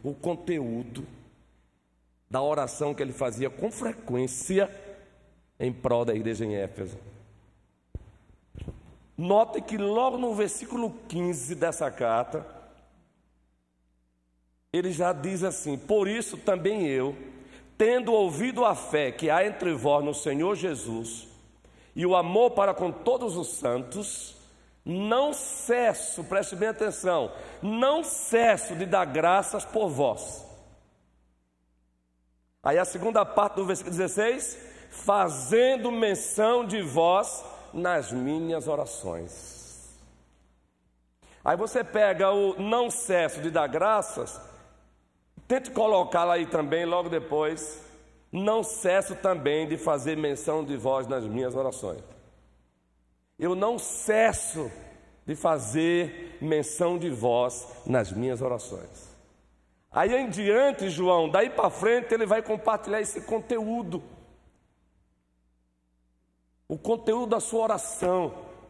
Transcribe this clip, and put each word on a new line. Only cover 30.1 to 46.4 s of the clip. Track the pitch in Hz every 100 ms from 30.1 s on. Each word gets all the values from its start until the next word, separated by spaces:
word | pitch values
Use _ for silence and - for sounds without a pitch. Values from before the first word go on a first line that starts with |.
| 104 - - - - - - _ _ _ _ _ _ _ _ _ _ _ _ _ _ _ _ _ _
Aí | - 160
a |
segunda | 170 180 202 220 196
parte | - 202 190
do | 190
versículo | 190 - 175
dezesseis, | 185 185 220 262 - - - - -
"fazendo | - - 202 180 139 127 220 254 262 233
menção | 233 220 190 - - 214 240 226
de | 214
vós | 170 135 165 185 - - - - -
nas | - 180 170 110
minhas | 123 127 156 165 165 131
orações." | 147 143 - 95 85 87 - - - - - - - - _ _ _ _ _ _ _ _ _ _ _ _ - -
Aí | 175
você | 220 247
pega | - 214 208 175 196
o | 202 196 185
"não | 202 233 240
cesso | - - 180 160 147
de | 156
dar | 160 147
graças", | 135 196 214 - - 127 - - - - _ _ _ _ _ _ - -
tente | 254 262
colocá-la | 262 220 202 175 175 175
aí | 175